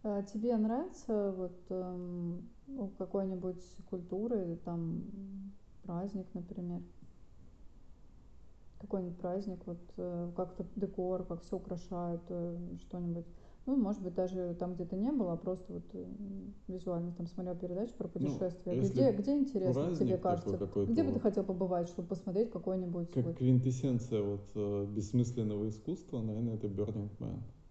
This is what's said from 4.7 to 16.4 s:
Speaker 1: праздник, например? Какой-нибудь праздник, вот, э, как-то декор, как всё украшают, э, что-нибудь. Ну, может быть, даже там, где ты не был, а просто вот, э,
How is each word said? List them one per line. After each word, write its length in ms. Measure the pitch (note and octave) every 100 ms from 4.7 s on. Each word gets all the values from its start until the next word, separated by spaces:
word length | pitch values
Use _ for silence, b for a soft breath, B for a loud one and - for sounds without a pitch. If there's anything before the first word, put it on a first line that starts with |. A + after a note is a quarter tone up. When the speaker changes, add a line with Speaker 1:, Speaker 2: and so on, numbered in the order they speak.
| E3+ E3 E3 - G3 G3 G3 G3 - - -
Speaker 1:
праздник, 440 | - E3+ G3+ G3+ F#3
например? 480 | F3+ F3 - F3 F3 F3 - - - - - - - - - - - - - - - - - - -
Какой-нибудь 400 | G3+ G3 F3 E3+
праздник, 400 | F3+ F#3 G3+ F3 -
вот, 120 | E3+ - -
э, 320 | F3+ F3 F3
как-то 300 | F3 F3+ - F3 -
декор, 480 | F#3+ - F3+ F#3
как 180 | - E3+
всё 140 | - F#3
украшают, 640 | E3+ F3 - F3 F3 E3+ -
э, 260 | F3 E3+ F3 F3 F3
что-нибудь. 460 | - F3+ F3 E3+ E3+ B B B -
Ну, 100 | C#4
может 260 | G#3 G#3
быть, 120 | F3+
даже 420 | F3 F#3 F#3 F3 E3+
там, 160 | F3+
где 120 | F3 E3+
ты 100 | F#3+
не 160 | A3+
был, 160 | D4 F#3
а 80 | E3
просто 380 | - F#3 -
вот, 100 | F3 E3+
э, 140 | F#3+ F3+ G3 G3 G3